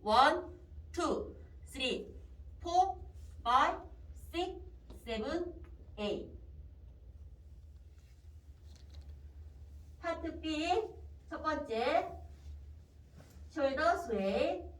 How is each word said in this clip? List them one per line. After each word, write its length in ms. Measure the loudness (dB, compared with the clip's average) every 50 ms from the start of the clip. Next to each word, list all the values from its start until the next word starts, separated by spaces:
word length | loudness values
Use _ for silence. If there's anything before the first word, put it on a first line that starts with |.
| 4
One, 440 | 8 10 12 12 10 10 6 0 -6 -10 -14 -16 -16 -14 -14 -14 -8 -2
two, 440 | 0 2 2 2 0 -2 -6 -8 -12 -14 -16 -16 -16 -16 -12
three, 360 | -6 -2 0 0 0 -2 -4 -8 -10 -14 -14 -14 -16 -14 -14 -14 -14 -8
four, 360 | -6 4 8 8 8 8 6 -4 -8 -12 -12 -14 -14 -14 -14 -4 2
five, 320 | 6 8 8 8 8 4 0 -6 -12 -14 -14 -14 -14 -14 -14 -14 -6 -2
six, 260 | -2 -2 -2 -2 -8 -10 -12 -14 -16 -16 -16 -16 -14 -6
seven, 480 | -4 -2 -2 0 0 0 0 0 -2 -6 -10 -12 -14 -14 -16 -16 -16 -8 -4
eight. 280 | -2 0 0 -2 -4 -8 -10 -14 -14 -14 -14 -14 -14 -14 -16 -16 -18 -18 -18 -18 -18 -18 -16 -16 -16 -16 -16 -16 -18 -18 -18 -16 -18 -18 -18 -18 -18 -18 -20 -20 -20 -20 -20 -18 -18 -18 -18 -16 -16 -16 -18 -16 -16 -18 -16 -16 -16 -14 -14 -14 -12 -12 -14 -14 -14 -16 -16 -14 -16 -14 -14 -16 -16 -14 -14 -16 -16 -16 -16 -6
파트 400 | -2 -2 -2 0 -2 -4 -4 -4
B, 480 | -2 -2 0 2 4 4 4 4 4 0 -6 -12 -14 -14 -14 -16 -14 -12
첫 140 | -10 -2 0
번째, 720 | 2 2 2 0 0 2 2 4 6 6 4 4 2 -6 -10 -12 -14 -16 -14 -12 -12 -12 -12 -12 -14 -16 -16 -18 -20 -20 -20 -20 -20 -20 -20 -20 -18 -16 -16 -16 -10 -2
숄더 460 | 2 4 4 4 6 6 6 6 6
스웨이 640 | 2 0 0 2 2 4 4 4 4 4 2 0 -4 -10 -12 -14